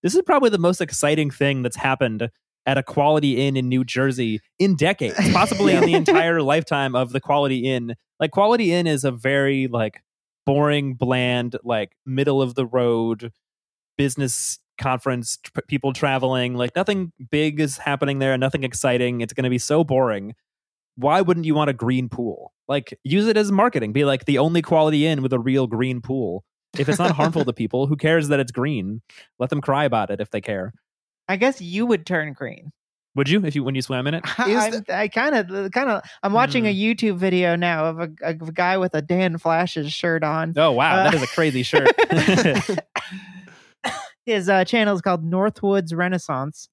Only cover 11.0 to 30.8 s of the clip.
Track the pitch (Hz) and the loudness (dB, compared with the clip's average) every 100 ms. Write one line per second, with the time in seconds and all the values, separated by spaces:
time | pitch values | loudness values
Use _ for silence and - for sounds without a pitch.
11 | 123 127 123 123 120 120 120 113 98 _ | -2 0 0 0 -4 -8 -4 -4 -4 _
12 | - 131 139 135 131 123 123 127 123 117 | -6 -2 2 2 0 -2 -2 0 2 2
13 | 113 110 117 _ _ _ _ _ _ - | 0 -4 -8 _ _ _ _ _ _ -2
14 | 139 127 131 - - - _ - 135 127 | -2 0 -4 -4 -6 -10 _ -8 -4 -2
15 | 139 123 117 - - - - 139 139 131 | -2 -4 -6 -10 -10 -12 -6 -2 -2 -2
16 | 143 131 131 131 123 123 123 170 190 196 | 0 0 0 0 -2 -2 -4 -2 -2 -2
17 | 175 _ 123 151 156 147 147 131 - 139 | -4 _ -4 0 0 0 -4 -4 -4 -2
18 | 143 135 135 131 135 139 131 - 135 123 | -2 0 0 0 0 -2 -6 -2 0 0
19 | 123 120 113 - 127 123 - 151 156 131 | 0 -2 -6 -4 -2 -2 0 0 2 2
20 | 127 104 101 117 _ _ _ _ _ - | 0 -2 -8 -16 _ _ _ _ _ -4
21 | 135 175 180 170 160 151 147 127 117 127 | 2 2 2 0 2 2 0 0 0 0
22 | 123 - 120 - - _ - 143 - - | -2 -6 -6 -8 -16 _ -6 -6 -6 -14
23 | - 180 214 214 208 196 220 147 107 123 | -2 2 4 2 2 4 2 2 -2 0
24 | 143 135 - 139 156 170 151 160 156 151 | 2 0 0 2 4 2 2 2 4 2
25 | 156 147 131 127 120 135 127 113 131 123 | 2 0 0 0 0 0 0 -2 -2 -4
26 | 117 135 107 92 _ _ _ - 139 156 | -6 -4 -4 -6 _ _ _ -4 0 2
27 | 185 147 160 165 131 120 113 127 139 147 | 0 2 0 0 -2 -2 -4 -2 -2 -2
28 | 156 165 147 143 123 120 139 131 95 110 | 2 0 2 0 -2 -4 -4 -4 -6 -10
29 | _ - - _ 123 147 139 139 147 117 | _ -20 -20 _ -4 -2 0 0 2 0
30 | 98 101 104 107 98 101 92 - | -2 -4 -6 -6 -4 -6 -6 -12